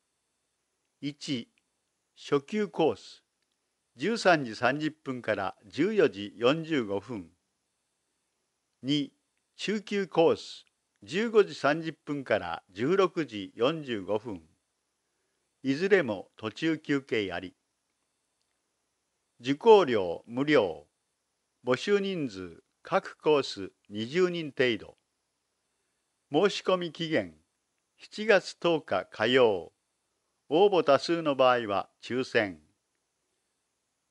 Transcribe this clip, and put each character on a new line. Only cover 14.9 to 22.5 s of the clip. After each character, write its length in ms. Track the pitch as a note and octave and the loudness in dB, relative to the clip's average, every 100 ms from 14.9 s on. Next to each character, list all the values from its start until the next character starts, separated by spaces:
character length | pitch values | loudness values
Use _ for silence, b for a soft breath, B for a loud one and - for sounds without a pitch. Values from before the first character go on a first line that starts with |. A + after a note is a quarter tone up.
| _ _ _ _ _ _ _ | _ _ _ _ _ _ _
い 100 | C3 | -4
ず 140 | C#3 G3 | -2 4
れ 160 | G3 | 4
も 260 | C3 F#2+ - - | 2 -4 -8 -10
途 160 | G#2+ | -10
中 260 | - D#3+ D#3 | -4 -2 -2
休 240 | - C#3+ | -2 -4
憩 300 | C3 A#2 G2 | -2 -2 -2
あ 80 | F2 | -6
り。 160 | F2+ - _ _ _ _ _ _ _ _ _ _ _ _ _ _ _ _ _ _ | -10 -18 _ _ _ _ _ _ _ _ _ _ _ _ _ _ _ _ _ _
受 160 | A#2+ C#3+ | -6 2
講 280 | A3+ G#3 | 8 8
料 380 | D3 A2 F2 D#2+ - | 6 0 -2 -6 -8
無 160 | A#2+ | -4
料。 420 | D3 C#3+ F#2+ D2 D2+ _ _ _ _ _ _ _ | 2 4 4 -2 -16 _ _ _ _ _ _ _
募 100 | B2 | -2
集 240 | B2+ G#3 G3+ | -2 0 0
人 320 | G3 F3+ C3+ | 0 -4 -6
数、 320 | F#2+ F2+ | -8 -14